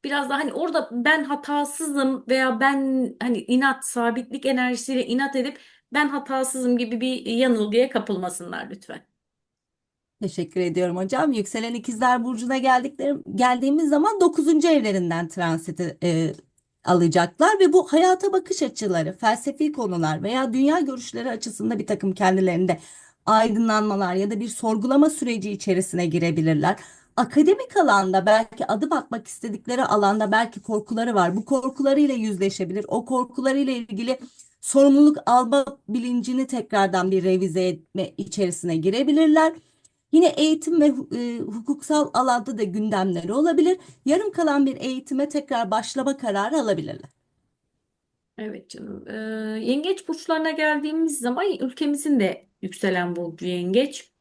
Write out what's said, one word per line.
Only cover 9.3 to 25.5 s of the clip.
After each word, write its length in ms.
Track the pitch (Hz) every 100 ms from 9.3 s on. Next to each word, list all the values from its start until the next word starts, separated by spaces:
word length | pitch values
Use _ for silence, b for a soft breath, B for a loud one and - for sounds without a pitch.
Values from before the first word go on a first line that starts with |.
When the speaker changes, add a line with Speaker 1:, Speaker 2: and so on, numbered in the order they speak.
| _ _ _ _ _ _ _ _ _
Speaker 2:
Teşekkür 400 | 202 - 165 190
ediyorum 360 | 180 170 180 180
hocam. 340 | 190 262 311
Yükselen 420 | 233 202 233 226
İkizler 500 | 233 233 220 254 247
Burcu'na 340 | 233 233 240 262
geldikleri-, 680 | 262 254 269 - 269 285 - 190
geldiğimiz 540 | 247 247 269 294 311
zaman 320 | 285 370 415
dokuzuncu 460 | 349 - 294 311 330
evlerinden 600 | 302 220 196 175 165 165
transiti, 720 | 185 170 160 160 160 175 -
e, 300 | 175 160 160 - _ _ _ _ -
alacaklar 760 | 180 170 175 175 _ 330 415
ve 140 | 359
bu 200 | 349 339
hayata 400 | 302 370 370 392
bakış 280 | 381 370 -
açıları, 540 | 277 - 214 170 160 190
felsefi 540 | 226 240 - 277 302
konular 520 | 294 220 175 156 156
veya 300 | 202 254 262
dünya 260 | 240 277 330
görüşleri 500 | 277 254 240 233 247
açısında 500 | 226 233 - 220 226
bir 80 | 196
takım 260 | 202 196
kendilerinde 680 | 185 190 190 185 170 185 165 B B B B -
aydınlanmalar 880 | 220 226 214 226 214 214 196 185 185
ya 160 | 202
da 80 | 214
bir 80 | 233
sorgulama 640 | - 226 220 240 277 311
süreci 420 | 302 240 226 190